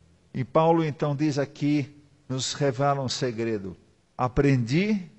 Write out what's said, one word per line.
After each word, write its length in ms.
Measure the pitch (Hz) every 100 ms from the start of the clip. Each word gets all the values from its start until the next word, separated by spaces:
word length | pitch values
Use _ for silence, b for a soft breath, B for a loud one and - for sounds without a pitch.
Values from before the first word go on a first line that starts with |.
| _ _ _
E 120 | 135
Paulo 400 | 127 160 160 165
então 300 | 156 139 151
diz 240 | 139 156 139
aqui, 640 | 135 - 147 147 127 - _ _ -
nos 240 | 131 -
revela 480 | - 143 120 143 139
um 80 | 127
segredo: 680 | - 131 110 113 107 95 85 _ _ _ -
"Aprendi 920 | 123 147 143 131 113 147 208 214 170